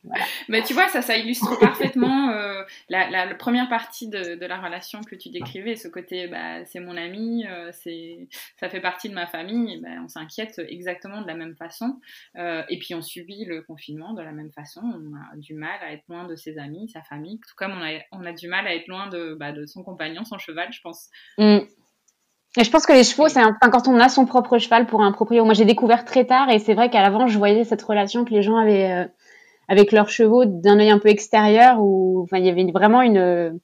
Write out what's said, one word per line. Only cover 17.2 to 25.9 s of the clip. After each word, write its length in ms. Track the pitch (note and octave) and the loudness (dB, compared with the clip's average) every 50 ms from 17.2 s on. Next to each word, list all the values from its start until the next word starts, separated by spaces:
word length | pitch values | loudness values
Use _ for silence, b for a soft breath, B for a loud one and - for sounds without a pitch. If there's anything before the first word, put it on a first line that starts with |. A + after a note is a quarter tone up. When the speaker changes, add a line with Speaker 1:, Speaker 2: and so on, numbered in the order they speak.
| D3+ F3 G#3+ A3 | -16 -16 -18 -20
Speaker 2:
tout 160 | _ _ _ | _ _ _
comme 160 | - F#3+ G3 | -12 -12 -12
on 100 | G3 F3+ E3 | -10 -10 -10
a, 140 | D#3 D#3 D#3 - _ | -10 -12 -12 -16 _
on 140 | - F#3+ F3+ | -20 -18 -16
a 80 | E3+ | -16
du 160 | E3+ E3+ F3 E3+ | -16 -16 -14 -10
mal 180 | F3+ F#3+ G3+ | -8 -8 -6
à 80 | G3+ E3+ | -6 -8
être 140 | E3 E3+ F#3 | -8 -10 -14
loin 180 | F#3 F#3 G3+ G3+ | -14 -14 -14 -12
de, 260 | F#3 E3+ E3+ D#3+ D#3 D#3 | -12 -12 -12 -14 -14 -14
bah, 140 | D3 D3 | -14 -14
de 140 | D3 D3 D3+ | -14 -14 -18
son 180 | D3 _ F#3 F3+ | -18 _ -20 -20
compagnon, 400 | G3 F#3 E3 D#3+ D#3 E3 F3 A3+ | -20 -14 -12 -12 -12 -12 -14 -14
son 140 | A3+ G#3+ F#3+ | -14 -14 -16
cheval, 300 | - - D#3+ E3 F3 A#3 | -16 -14 -12 -12 -12 -12
je 80 | A#3+ - | -12 -20
pense. 300 | _ E3+ E3 - - _ b b b b b | _ -20 -20 -20 -20 _ b b b b b
Speaker 1:
Mm. 220 | - G#3+ G#3 G#3 G3+ G3+ _ _ _ _ _ _ _ _ _ _ _ _ _ _ _ _ _ - | 2 4 4 4 4 0 _ _ _ _ _ _ _ _ _ _ _ _ _ _ _ _ _ 0
Et 80 | A#3+ A3+ | 0 2
je 60 | - | 4
pense 160 | - D#4+ - | 4 2 4
que 80 | - D4+ | 6 6
les 100 | B3+ B3 | 8 6
chevaux, 220 | - - - D4+ | 6 4 2 2
Speaker 2:
Et 40 | D#4 | 2
Speaker 1:
c'est 100 | D4+ C4 | 4 4
un, 100 | A#3 A3 G#3+ - | 4 4 4 4
enfin, 100 | B3+ A#3+ | 4 4
quand 160 | A3+ A#3+ A#3+ | 4 2 2
on 140 | C4 B3+ A#3 | 4 4 6
a 80 | B3 C4 | 6 6
son 160 | C4+ C4+ C4 | 6 2 0
propre 320 | B3 - B3+ A#3+ - B3+ A#3 | 4 2 0 2 2 0 0
cheval 280 | - - A#3 A#3 A#3+ | 2 2 2 2 2
pour 160 | A3+ A3+ G#3+ | 2 2 2
un 100 | G#3+ G3 | 2 2
proprio, 320 | G3+ - A3 - A#3 A#3 A3+ | 2 0 -2 2 2 4 4
moi, 80 | A3 A3 | 4 4
j'ai 120 | G3 A3+ | 6 6
découvert 400 | G3+ A#3 - B3 A3+ | 4 4 2 4 2